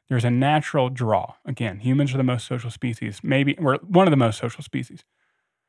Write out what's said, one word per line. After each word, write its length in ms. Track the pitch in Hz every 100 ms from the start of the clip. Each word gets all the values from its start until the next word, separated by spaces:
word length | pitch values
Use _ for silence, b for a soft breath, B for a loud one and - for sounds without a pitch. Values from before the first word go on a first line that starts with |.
| -
there's 160 | 127 120
a 60 |
natural 580 | 120 139 151 - 151 127
draw. 460 | 127 117 98 - - -
Again, 340 | 123 117 98
humans 340 | 117 135 139
are 40 | 135
the 60 |
most 240 | 127 123 -
social 240 | 123 117
species. 480 | - 127 113 113 107
Maybe 340 | - 135 139 -
we're 180 | 151 139
one 300 | 185 180 190
of 40 |
the 60 | 143
most 220 | 117 107
social 240 | 120 -
species. 400 | - 135 120 - _ _ _ _ _ _